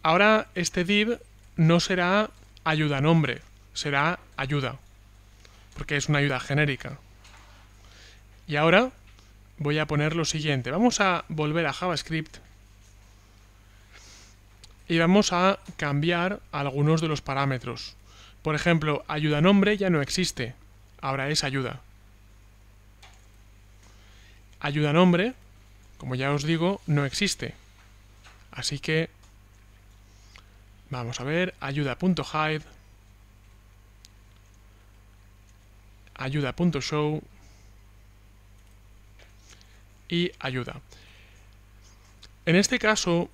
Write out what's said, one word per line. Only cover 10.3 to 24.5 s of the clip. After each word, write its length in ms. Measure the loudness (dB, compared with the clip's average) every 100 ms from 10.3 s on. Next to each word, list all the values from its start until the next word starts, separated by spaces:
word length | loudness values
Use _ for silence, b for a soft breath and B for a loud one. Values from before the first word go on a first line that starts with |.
| -2 -2 -2 -2
Vamos 300 | 2 2 4
a 240 | 0 0 -4
volver 400 | -4 -2 -2 -2
a 60 |
JavaScript 640 | -4 -4 -4 -4 -8 -8 -16 -20 -20 -20 -20 -20 -20 -20 -20 -20 -20 -20 -20 -20 B B B B B B B -20 -20 -20 -20 -2
y 100 | 2
vamos 360 | 6 4 4
a 260 | 2 2 0 -8 -8
cambiar 640 | -2 0 0 0 -2 -4 -10
algunos 480 | -6 -4 0 2 2
de 80 | 0
los 120 | -4
parámetros. 760 | -4 -2 -2 -2 -6 -10 -12 -18 B B B B
Por 120 | -4
ejemplo, 500 | 0 2 2 2 -2 -4
ayuda 320 | -2 0 4
nombre 360 | 6 6 4 2
ya 140 | 2
no 120 | 0
existe, 520 | 0 -2 -4 -4 -8 -8 -20 -20 -20 -10
ahora 300 | -6 -4 -2
es 120 | -2
ayuda. 380 | -2 -4 -6 -10 -18 -20 -20 -20 -20 -20 -20 -20 -20 -20 -20 -20 -20 -20 -20 -20 -20 -20 -20 -20 b b b b b b -20